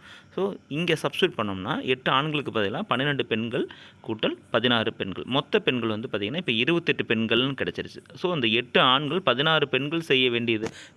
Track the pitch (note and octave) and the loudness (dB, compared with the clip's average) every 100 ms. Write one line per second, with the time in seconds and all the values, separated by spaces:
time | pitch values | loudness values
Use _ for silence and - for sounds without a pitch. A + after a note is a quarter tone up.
0 | - - - - G3 - - C#3+ F3 D#3 | -20 -20 -12 -6 -4 -6 -8 -4 0 0
1 | D3 - F3+ - G#2+ F#2+ G2 G#3 B2+ B2+ | 0 0 0 0 -4 -2 -4 -4 -2 -2
2 | F3 C3+ D#3 D3+ A#2 A2 G2 C3+ G#3+ B2 | 2 2 2 -2 -2 -2 0 -2 -2 0
3 | C#3+ C3+ A#2+ A2+ A#2 C3 F#4+ - - - | 0 0 0 -2 -2 -4 -4 -8 -20 -14
4 | - A2 G3 F4+ - A#2+ B2 A#2 A2 - | -8 -4 -4 -4 -2 0 4 2 0 -4
5 | G2 D#2 E2 C3+ - G#3+ D#3 B2+ A2+ G#2+ | -6 -6 -2 -2 0 0 2 0 0 -4
6 | B2+ G#2 G2+ D#3 E3 A2+ C3 E3+ D#3+ C3 | -4 -4 -4 -4 -2 0 2 0 0 -2
7 | A2 A2+ A2 A#2 C3 C3+ F2 - F2+ - | 0 0 2 2 0 -2 -4 -4 -8 -10
8 | - - F3+ E3+ A2+ A#2 B2 F#3+ C#3 C3 | -18 -6 -2 0 2 0 2 4 6 4
9 | D3 F3 F3+ A#2+ D#3 D#3 C#3+ C3 D3 E3 | 2 -2 0 2 4 2 2 0 0 -4
10 | D#3 C3 B2+ A#2 A#2+ A2 A2 - - | 2 2 4 2 2 0 -2 -10 -20